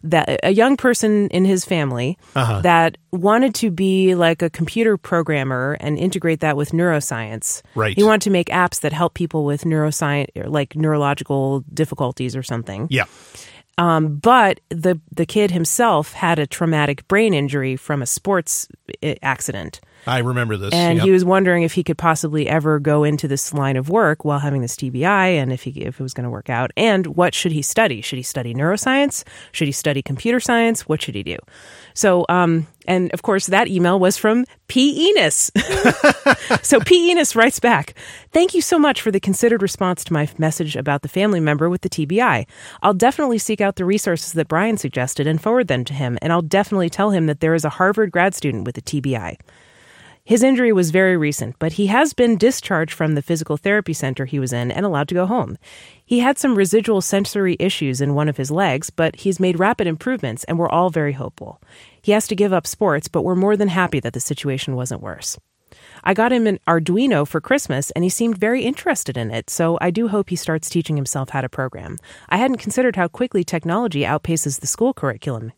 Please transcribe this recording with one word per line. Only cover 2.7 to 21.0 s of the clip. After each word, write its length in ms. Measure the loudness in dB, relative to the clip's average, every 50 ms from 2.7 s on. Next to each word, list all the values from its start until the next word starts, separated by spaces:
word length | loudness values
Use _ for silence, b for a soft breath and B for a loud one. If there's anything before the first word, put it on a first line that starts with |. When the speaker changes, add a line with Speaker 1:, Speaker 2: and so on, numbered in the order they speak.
| 6 6 4 2 0 _ _ _ -8
Speaker 1:
wanted 420 | -2 2 2 4 4 2 0 0
to 160 | 0 -2 -2
be, 440 | 0 0 0 2 2 4 4 4 4
like, 260 | 4 2 2 2 0
a 80 | -2 -4
computer 480 | -2 -4 -6 -4 0 0 2 2 2
programmer 800 | 0 -2 -2 -2 -2 0 0 -2 -2 -2 -2 -2 -2 -2 -4 -4 -4
and 180 | -4 -4 -2
integrate 440 | 0 -2 -2 -2 -2 0 0 0 0
that 160 | 0 -2 0
with 140 | 0 -2 -2
neuroscience. 880 | 0 0 2 2 2 0 -2 -4 -6 -6 -8 -8 -10 -8 -6 -8 -8 -8 _ b b
Speaker 2:
Right. 220 | 0 0 0 4
Speaker 1:
He 80 | 4 6
wanted 200 | 6 6 4 4
to 60 | 2
make 180 | 2 2 0 0
apps 320 | 2 0 0 0 0 -4
that 100 | -4 -4
help 220 | -2 0 -2 -2 _
people 320 | -4 -6 -4 -2 -2 -2
with 180 | 0 -2 -2 -2
neuroscience, 640 | -2 0 0 0 0 -2 -2 -2 -2 -2 -2 -4 -4 _
or, 140 | -10 -8 -4
like, 260 | -2 -2 -2 -2 -4
neurological 880 | -2 0 0 2 2 0 0 -2 -4 -4 -4 -2 0 0 0 -2 -2 -4 -8 -4
difficulties 600 | -4 -2 -2 -2 -4 -4 -4 -4 -6 -8 -6 -6
or 80 | -8 -8
something. 440 | -6 -6 -6 -6 -8 -8 -8 -6 -2
Speaker 2:
Yeah. 160 | 0 -2 -2 B B B B B B B B B B B B B _
Speaker 1:
Um, 400 | 0 2 2 4 2 2 0 -2
but 420 | 0 4 4 6 6 6 4 2 -2 _ _
the, 300 | -10 -2 0 0 0 0 _ _
the 140 | -4 -4 -4
kid 240 | -2 0 0 2 2
himself 640 | 0 -2 -2 -2 0 2 2 4 4 2 0 -2 -6
had 240 | -2 0 0 2
a 80 | 0 0
traumatic 640 | -4 -2 -2 0 0 2 2 0 0 -2 -6 -4
brain 260 | _ 2 2 2 2 2
injury 420 | 0 0 -2 -2 -2 -2 -2 -4
from 280 | -6 -4 -6 -4 -4 -2
a 20 |
sports 640 | -4 -6 -6 _ -2 -2 -2 -2 -2 -6 -6 -6 _ -16 _ _ -18 -14 -8
i-, 140 | -6 -6 -6 -4 -4
accident. 560 | -4 -4 -4 -6 -8 -8 -8 -10 -12 -14 -18 b b b b b
Speaker 2:
I 140 | -2 -2 0
remember 380 | 0 -2 -2 -2 -2 -2 -4
this. 160 | -4 -4 -2 0
Speaker 1:
And 240 | 0 2 2 2
Speaker 2:
Yep. 80 | 4